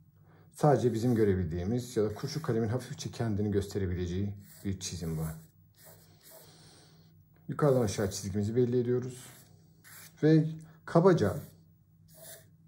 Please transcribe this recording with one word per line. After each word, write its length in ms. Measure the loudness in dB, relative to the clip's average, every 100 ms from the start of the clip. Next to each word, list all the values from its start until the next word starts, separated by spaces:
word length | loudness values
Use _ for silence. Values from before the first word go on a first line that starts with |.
| _ _ _ -20 -20
Sadece 420 | 2 4 4 2
bizim 220 | 0 0 2
görebildiğimiz 800 | 4 2 0 -4 -4 -4 -4 -2
ya 60 |
da 100 | -2
kurşun 280 | -2 -8 -6
kalemin 260 | -4 -2 -2
hafifçe 440 | -4 -6 -10 -12
kendini 400 | -6 -4 -2 0
gösterebileceği 840 | 0 0 -2 -2 -2 -2 -2 -4 -6 -16 -10 -6
bir 140 | -6
çizim 380 | -6 -8 -6 -4
bu. 40 | -6 -8 -18 _ _ _ -20 -20 -20 _ -20 -20 -20 -20 -20 -20 -20 -20 -20 -20 _ _ -12
Yukarıdan 340 | 0 4 4
aşağı 300 | 2 0 -4
çizgimizi 440 | -4 -6 -4 -2 0
belli 240 | 2 0
ediyoruz. 460 | 0 -2 -4 -12 -20 -20 -20 -20 _ _ -20 -20 -20 0
Ve 240 | 6 6 4 -4 -16 -20 2
kabaca 500 | 6 6 4 2 -2 -10 -20 _ _ _ _ -20 -20 -20 -20 -20 _